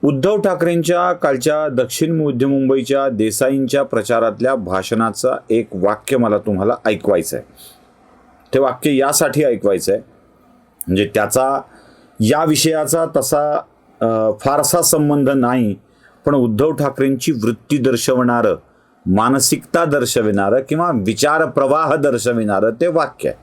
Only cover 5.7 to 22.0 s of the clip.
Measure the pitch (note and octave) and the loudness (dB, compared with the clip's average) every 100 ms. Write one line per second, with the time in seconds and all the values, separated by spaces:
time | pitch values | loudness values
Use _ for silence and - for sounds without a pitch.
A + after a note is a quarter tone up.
5.7 | F#2+ F#2+ G#2 - C3 A#2 G#2 G#2+ G2 G2 | -2 0 -2 -2 0 2 0 0 -2 0
6.7 | B2 A2 G#2+ - F#2 D#2+ B1+ - - - | 0 -2 -2 0 0 0 -8 -12 -20 -20
7.7 | - _ _ _ - _ _ _ C3 C3+ | -20 _ _ _ -20 _ _ _ 0 0
8.7 | B2 D3+ C3+ C3+ D3 D#3 D3 D3 A2 G2+ | 0 -2 2 2 2 0 2 0 2 0
9.7 | F#2+ F2 G2+ - _ _ _ _ _ _ | 0 0 -4 -4 _ _ _ _ _ _
10.7 | _ - F#2+ G2+ A2 G2+ C3 C3 C#3 - | _ -4 -2 0 0 0 0 0 -2 -6
11.7 | - - - _ _ A2 D3 D#3+ D#3 D#3+ | -20 -20 -20 _ _ 0 2 2 2 0
12.7 | D#3+ D3+ E3 E3 D#3 C3 D3 D3 D3 - | 0 -2 -2 0 -2 0 0 0 -2 -6
13.7 | _ _ _ A2+ A2+ A2 G#2 C3+ D3 C#3+ | _ _ _ -2 0 0 0 0 0 2
14.7 | F3 D#3+ D#3+ D3 D3 C#3 C#3 B2 B2+ A2 | 0 2 0 2 2 2 2 2 0 0
15.7 | G2+ _ _ _ _ - C#3+ A#2+ G#2+ D3+ | -4 _ _ _ _ 0 2 0 2 0
16.7 | C#3+ D3 C3+ C3+ C3 C#3+ C3 A2 A#2 _ | 0 -4 0 -2 0 -2 -2 -2 -4 _
17.7 | C#3+ B2 A#2+ - B2+ B2 A#2+ A2+ D#2+ _ | 0 0 0 0 0 2 2 0 -2 _
18.7 | _ _ _ - F#2+ A#2 C3+ - C#3+ - | _ _ _ -2 2 2 2 0 -4 -2
19.7 | E3+ E3 C#3+ A#2+ - G#2+ G2+ G2 B2 C3+ | -2 0 0 0 0 0 0 2 0 0
20.7 | D#3 F3 C3+ G2 G#2+ D3 D#3 D#3 C#3+ C3+ | -2 0 0 -2 0 0 2 0 0 2
21.7 | D3 D#3 D3 | 2 0 0